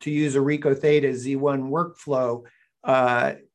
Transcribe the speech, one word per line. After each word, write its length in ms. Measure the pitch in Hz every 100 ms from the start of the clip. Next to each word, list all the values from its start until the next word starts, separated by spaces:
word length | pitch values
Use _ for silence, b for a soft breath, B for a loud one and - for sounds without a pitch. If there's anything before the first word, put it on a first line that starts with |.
to 80 | 156
use 260 | 147 151 135
a 40 |
Ricoh 360 | 139 151 147 135
Theta 380 | 156 147 139
Z 220 | 123 127 139
one 340 | 143 135 131
workflow, 760 | 151 175 - - 135 123 117 90 b b _
uh, 500 | - 131 123 123 - - _